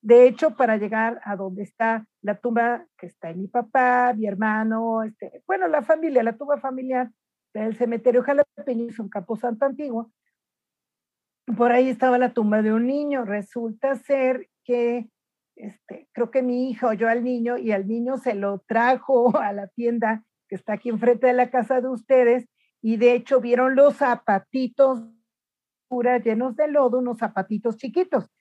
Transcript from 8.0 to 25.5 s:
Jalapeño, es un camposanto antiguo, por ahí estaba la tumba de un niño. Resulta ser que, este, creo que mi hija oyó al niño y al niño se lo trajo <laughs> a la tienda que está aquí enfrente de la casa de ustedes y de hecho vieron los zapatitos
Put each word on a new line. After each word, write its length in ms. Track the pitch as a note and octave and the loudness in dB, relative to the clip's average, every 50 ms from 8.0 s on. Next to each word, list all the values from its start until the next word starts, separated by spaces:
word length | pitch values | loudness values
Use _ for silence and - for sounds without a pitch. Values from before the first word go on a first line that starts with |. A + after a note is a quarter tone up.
| A3+ B3+ A#3 B3 B3 | 2 2 2 4 2
Jalapeño, 680 | B3+ C#4+ C#4+ C#4+ _ _ - - - B3 A3+ A#3 A#3 | 2 2 2 2 _ _ -12 -8 -6 -4 -4 -4 -6
es 100 | A3 A3+ | -8 -10
un 100 | A3 G3 | -12 -10
camposanto 560 | - G#3 F3+ - A3+ G#3+ - B3 A#3 A3 C4+ | -10 -10 -8 -6 -8 -4 -4 -6 -4 -2 -2
antiguo, 460 | C#4 C4+ C4+ D4+ C#4 A#3 A3+ A#3 A3+ _ _ _ _ _ _ _ _ _ _ _ _ _ _ _ _ _ _ _ _ _ _ _ _ _ _ _ - A#3 | -4 -2 -4 -8 -8 -6 -8 -8 -10 _ _ _ _ _ _ _ _ _ _ _ _ _ _ _ _ _ _ _ _ _ _ _ _ _ _ _ -8 -2
por 160 | A3+ A#3+ A#3+ | 0 2 4
ahí 180 | A#3+ B3 B3+ C4 | 4 4 4 2
estaba 280 | B3+ - - B3+ B3 | 0 0 2 2 4
la 160 | B3 B3+ B3 B3 | 2 2 0 0
tumba 280 | A#3+ A3 G#3 G#3 G#3+ | 0 0 2 2 2
de 120 | G#3+ G#3+ A3 | 2 2 0
un 140 | A3+ A#3 | 0 0
niño. 380 | B3 C4+ C#4+ D4 D4 C#4+ C4 A#3+ | 0 -2 -2 -2 -4 -4 -4 -4
Resulta 680 | F#3+ G3+ G#3 G3 _ - A#3+ A#3 A3+ A3 A3 - C4+ C#4 | -6 -6 -8 -8 _ -10 -8 -8 -8 -8 -4 -4 -4 -4
ser 540 | - - - C#4 C4+ C4 B3+ B3+ B3 G3+ _ _ _ _ | -4 -2 -2 -2 0 0 0 -2 -2 -6 _ _ _ _
que, 460 | - B3 A#3+ A#3+ A#3+ A#3+ B3 A3+ - _ _ _ _ _ _ _ _ _ | -4 -2 0 0 -2 -2 -4 -6 -10 _ _ _ _ _ _ _ _ _
este, 520 | - A3 G#3 - _ _ - G3 - _ _ | -18 -18 -18 -18 _ _ -20 -20 -20 _ _
creo 180 | _ - A#3+ A3+ | _ -6 -6 -2
que 140 | - C4 B3+ | 0 -2 0
mi 260 | B3 A#3+ B3 B3+ C4 | 0 -2 -2 -2 -4
hija 180 | A#3 - - | -4 -2 -2
oyó 200 | A#3+ A3 F#3 A#3 A3+ | -2 0 0 0 0
al 140 | A3+ A#3+ A#3 | 0 0 0
niño 340 | B3+ B3+ A#3+ A#3 A#3+ A#3+ | -2 -2 -2 -2 -4 -4
y 140 | A#3+ B3 A3+ | -4 -2 -2
al 160 | G#3+ G3 G3 | -2 -2 -2
niño 300 | G3 A3+ A#3 A#3+ B3 C4+ | -4 -4 -4 -4 -4 -6
se 180 | B3+ - B3+ G#3+ | -4 -4 -4 -4
lo 240 | G3 G3+ G3+ G3+ F#3+ _ | -2 -4 -4 -6 -6 _
trajo 680 | _ A3+ A3+ A#3 B3 C4 B3 - - C4+ A#3+ A#3+ B3 G3+ | _ 0 0 2 2 2 0 0 0 2 4 4 4 2
<laughs> 20 | D4+ | 2
a 140 | A#3+ G3+ G3+ | -2 -2 -6
la 140 | G3+ G3+ | -6 -10
tienda 560 | G3 _ - A#3+ A#3 A#3 A#3 A3+ G#3+ A3 A3 _ _ _ _ _ _ | -12 _ -4 -2 -2 -2 0 -2 -2 -2 -4 _ _ _ _ _ _
que 60 | G3 | -14
está 180 | F#3+ _ - G#3+ | -12 _ -8 -8
aquí 160 | G#3+ _ B3 | -6 _ -6
enfrente 380 | A3+ G#3 A#3 A#3+ B3 A#3 B3+ | -4 0 2 2 2 4 4
de 60 | B3+ B3 | 2 4
la 160 | B3 B3 B3 | 4 0 2
casa 320 | B3 B3+ A#3 - C4 B3+ | 0 -2 0 0 -2 -2
de 60 | A#3+ C4 | -2 -4
ustedes 580 | C4 A3 - _ C4+ B3+ B3 A#3 A#3+ B3+ B3 _ _ _ _ _ _ _ | -8 -8 -2 _ 4 4 6 4 2 2 -2 _ _ _ _ _ _ _
y 160 | - A3 A3+ | -4 -2 0
de 160 | G#3+ A#3 A#3+ B3 | 4 4 4 4
hecho 280 | B3 A#3+ - C#4 B3+ | 4 0 0 0 0
vieron 340 | - A#3+ A#3+ B3 B3+ C4 C4+ | 2 2 2 2 2 2 6
los 200 | B3+ C#4+ C#4+ - | 6 6 6 6
zapatitos 1080 | - C#4+ B3 A#3+ A#3 _ - G3+ G3 - _ - C4 C4 A#3+ - - C#4 C4 C4 A#3 A3+ - _ _ _ _ _ _ _ _ | 2 0 0 0 -2 _ -2 -2 -2 -2 _ -4 -4 -4 -4 2 2 2 4 4 -2 -8 -14 _ _ _ _ _ _ _ _